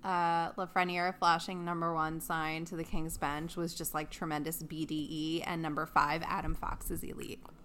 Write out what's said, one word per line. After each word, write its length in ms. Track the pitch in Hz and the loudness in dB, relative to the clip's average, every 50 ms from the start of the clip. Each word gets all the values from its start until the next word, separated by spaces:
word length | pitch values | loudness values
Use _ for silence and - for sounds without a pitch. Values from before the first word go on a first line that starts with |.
| - | 0
uh, 480 | 196 185 175 175 170 170 170 165 165 - | 2 2 4 6 6 4 4 2 0 0
Lafreniere 600 | - 190 170 - 185 180 180 175 175 175 180 185 - | -4 -4 0 4 2 4 4 4 2 2 2 2 4
flashing 440 | - 175 170 165 165 - 190 180 175 | 6 6 6 6 4 -2 -4 -4 -2
number 300 | 175 175 170 165 170 170 | -2 0 2 2 2 2
one 260 | 160 156 156 160 160 | 2 2 2 0 -2
sign 460 | 165 - 170 160 156 156 156 160 165 | -2 -2 0 0 2 0 0 -2 -2
to 100 | 170 196 | -4 -4
the 100 | 165 165 | -4 -4
Kings 340 | - - - 160 160 165 - | 0 0 0 0 0 -2 -2
bench 360 | - 143 143 147 156 165 - | -2 -2 0 -2 -2 -4 -2
was 200 | - 170 165 170 | -2 -2 -2 -2
just, 180 | - 165 - - | -4 -6 -2 -2
like, 180 | 156 156 151 | -2 -4 -4
tremendous 520 | - - 180 165 151 151 147 156 160 - 165 | -6 -6 -4 -2 0 0 -2 -2 -4 -6 -6
B 240 | 151 151 156 160 | -8 -4 -4 -4
D 200 | 143 156 156 151 - | -2 -2 -2 -2 -2
E. 320 | 156 156 151 160 160 165 - | -2 -2 -2 0 0 -2 0
And 180 | - 180 165 | 0 -2 0
number 240 | 160 156 151 143 156 | 0 -2 -2 -2 -4
five, 380 | 160 - 160 151 147 151 165 165 | 2 4 4 4 6 2 0 0
Adam 280 | - - 196 156 156 160 | -2 -2 -2 0 0 -2
Fox 360 | - - 160 - - - - | 0 0 -4 -4 -4 -4 -6
is 120 | - 165 - | -4 -4 -6
elite. 400 | - - - - - - - - - - - | -6 -8 -8 -8 -8 -10 -10 -12 -18 -18 -18